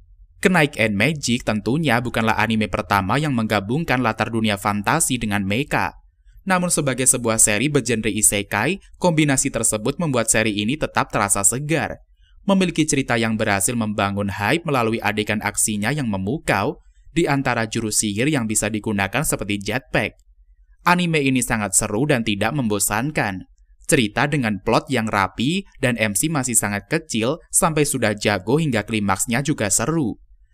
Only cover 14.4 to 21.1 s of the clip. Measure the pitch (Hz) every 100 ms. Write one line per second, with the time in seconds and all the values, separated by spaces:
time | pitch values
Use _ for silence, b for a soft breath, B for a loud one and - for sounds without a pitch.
14.4 | 104 160 170 139 113 113 101 104 107 107
15.4 | 101 - - 107 104 151 123 98 95 151
16.4 | - 113 110 175 - - - - 170 139
17.4 | 135 117 113 113 110 104 107 101 131 147
18.4 | 110 107 107 107 107 101 98 120 151 135
19.4 | 98 101 101 113 - 156 104 - _ _
20.4 | _ _ _ - - 180 175